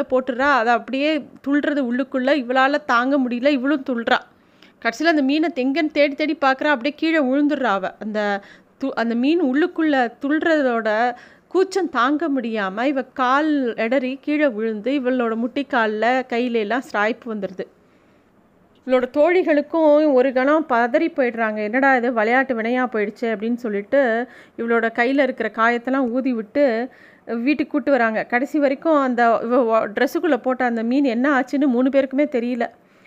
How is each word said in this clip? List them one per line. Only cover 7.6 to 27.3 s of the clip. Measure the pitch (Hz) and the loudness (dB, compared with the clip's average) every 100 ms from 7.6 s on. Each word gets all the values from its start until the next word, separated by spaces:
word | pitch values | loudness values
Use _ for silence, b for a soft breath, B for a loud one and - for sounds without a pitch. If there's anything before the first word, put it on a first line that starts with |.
அவ. | 240 196 185 - | 0 -2 -4 -8
அந்த | 214 214 208 196 202 B B - | -8 -4 -2 -4 -8 B B -8
து-, | 269 | -6
அந்த | - 233 226 | -4 -2 0
மீன் | 269 339 | 2 2
உள்ளுக்குள்ள | 285 262 349 349 311 277 233 240 | 2 0 0 0 0 2 0 -4
துள்ளுறதோட | 277 311 339 311 262 233 214 214 247 240 B B _ | -2 0 2 2 2 0 -2 0 -2 -4 B B _
கூச்சம் | 349 381 381 339 | 0 0 0 -2
தாங்க | 247 247 294 330 | 0 0 0 -2
முடியாம | 269 233 220 190 196 | -2 -2 -4 -4 -2
இவ | 262 269 | -2 -2
கால் | 254 - 247 269 311 294 247 214 | -6 -2 0 2 2 0 -2 -2
இடறி | 226 269 254 269 | -2 0 -2 -6
கீழே | - 294 294 | -4 0 0
விழுந்து | 214 226 214 220 | 0 -4 -4 -2
இவளோட | 285 247 254 233 226 | -2 0 0 -2 -2
முட்டிக்கால்ல, | 240 285 269 254 220 214 220 262 254 | -4 -4 -2 0 0 0 0 0 -2
கையில | 233 247 | -2 0
எல்லாம் | 233 208 240 - | -2 -2 -4 -4
ஸ்ராய்ப்பு | 214 214 233 233 | -2 -2 -2 -8
வந்துருது. | 214 190 185 - _ b b b b b _ _ _ _ _ - | -8 -8 -10 -14 _ b b b b b _ _ _ _ _ -2
இவளோட | 254 247 | -2 0
தோழிகளுக்கும் | 294 311 359 339 294 294 330 311 294 311 | 2 2 4 2 2 0 2 4 4 4
ஒரு | 254 262 | 4 2
கணம் | 247 262 311 - | 2 2 2 2
பதறி | 233 240 285 330 | 0 2 0 0
போயிடுறாங்க. | 330 247 226 220 214 | 0 -2 0 -4 -2
"என்னடா | 208 254 277 262 | -2 2 2 2
இது, | 240 | 2
விளையாட்டு | 226 214 247 262 233 | 0 2 2 0 -2
வினையா | 220 254 247 | -2 -2 -2
போயிடுச்சு" | 220 208 208 | -2 -4 -4
அப்படின்னு | 233 214 220 240 | -4 -4 -4 -4
சொல்லிட்டு | 233 202 202 277 254 226 247 B B - | -4 -6 0 2 2 0 -4 B B -8
இவளோட | 233 233 226 226 | -2 0 0 0
கையில | 240 277 | 0 2
இருக்கிற | 262 254 220 220 | 0 -2 -6 0
காயத்தெல்லாம் | 226 240 240 269 254 | 0 0 -2 -2 -2
ஊதி | 247 262 | -2 -2
விட்டு | 233 208 285 285 226 262 B B B | -4 -4 0 2 0 -4 B B B
வீட்டுக்கு | - | -10